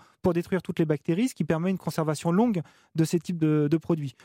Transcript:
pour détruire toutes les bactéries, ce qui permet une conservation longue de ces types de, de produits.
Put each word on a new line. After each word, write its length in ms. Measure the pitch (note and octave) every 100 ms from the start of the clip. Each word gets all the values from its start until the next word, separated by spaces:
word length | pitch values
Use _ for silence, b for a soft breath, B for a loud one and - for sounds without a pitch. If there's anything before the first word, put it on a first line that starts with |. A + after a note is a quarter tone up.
| b b
pour 140 | F#3
détruire 260 | E3+ - F#3
toutes 160 | - F3
les 60 |
bactéries, 440 | D#3+ D3+ - E3 B3+
ce 60 |
qui 100 | -
permet 260 | D#3+ D#3+ F3+
une 80 | F#3+
conservation 520 | - E3 D#3 D3+ E3+
longue 300 | F3 A#3+ F#3 b b b
de 100 | D#3
ces 140 | D#3+ F3
types 200 | - E3+
de, 300 | D#3 D3+ D3
de 60 | D#3+
produits. 360 | - E3+ C#3 b